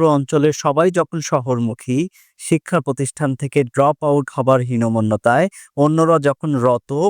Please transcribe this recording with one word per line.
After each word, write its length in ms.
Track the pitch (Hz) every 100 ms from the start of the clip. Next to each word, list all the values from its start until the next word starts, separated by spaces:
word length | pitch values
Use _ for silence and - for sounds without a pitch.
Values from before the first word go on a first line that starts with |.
| 160
অঞ্চলের 480 | 147 135 156 151 -
সবাই 320 | 151 139 180
যখন 280 | 175 160 165
শহরমুখী, 800 | - 147 123 120 117 110 - 127 180 _ _ -
শিক্ষা 400 | - 160 - 175
প্রতিষ্ঠান 480 | 147 165 139 - 147 131
থেকে 240 | 139 147
ড্রপ 340 | 143 - 139 151
আউট 240 | 151 143 135
হবার 280 | - 127 131
হীনমন্যতায়, 880 | 123 120 117 113 107 107 120 127 190 - - -
অন্যরা 400 | 147 160 160 165
যখন 300 | 143 135 156 139
রত 360 | 123 120 - 143 196